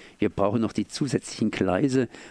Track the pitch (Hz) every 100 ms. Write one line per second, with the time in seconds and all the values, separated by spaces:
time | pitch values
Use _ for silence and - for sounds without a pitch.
0 | - - 104 - 101 117 107 - 104 -
1 | 143 123 - - 110 - 92 90 135 131
2 | 120 - -